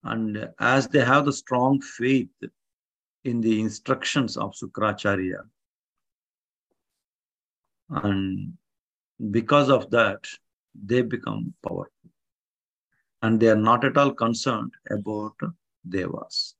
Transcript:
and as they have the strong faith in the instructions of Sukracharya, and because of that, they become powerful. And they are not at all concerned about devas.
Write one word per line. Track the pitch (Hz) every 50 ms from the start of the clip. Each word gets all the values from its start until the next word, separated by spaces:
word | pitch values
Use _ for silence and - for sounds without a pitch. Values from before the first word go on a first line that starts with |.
| -
and | 117 113 113 113 107 104 107 - - - -
as | 117 120 131 139 131
they | - - 143 120
have | 120 131 147 147
the | 143 135
strong | - - - 127 123 123 131 139 139
faith | 135 - - - 120 127 135 131 - 135 _ _ - - _ _ _ _ _ _ _ _ _ _ _ _ _ _ _
in | 127 120 117
the | 110 113 110 107
instructions | 110 107 110 - _ - 135 - - - - 151 127 104 -
of | 117 107 101 -
Sukracharya, | - - 107 _ - 107 107 101 - - 104 101 95 92 92 92 98 - _ _ _ _ _ _ _ _ _ _ _ _ _ _ _ _ _ _ _ _ _ _ _ _ _ _ _ _ _ _ _ _ _ _ _ _ _ _ _ _ _ _ _ _ _ _ _ _ _
and | 165 - 92 101 98 98 98 95 95 95 98 - 170 - _ _ _ _ _ _ _ _ _ _ _ _ 113 104
because | 101 117 113 - 143 147 139 131
of | 139 127 - -
that, | 110 117 113 101 98 104 - - - - _ _ _ _ _ _ _
they | 113 104 101 117 123
become | - 110 120 - - 110 104 55 - - - _ -
powerful. | - 50 50 - - _ _ _ - _ _ _ _ _ _ _ _ _ _ _ _ _ _ _ _ _ _ _ _ _ _
And | - 113 113 110
they | 113
are | 113 110
not | 107 107 110 120 120 127
at | 135 127
all | 147 143 139 131
concerned | - 117 117 117 113 - 139 120 107 117 123 - - _ -
about | 107 104 101 107 107 107 107 107 _ _ - - 170 _ _ _ _ _ _
devas. | 90 87 95 90 - - - - - - - - - _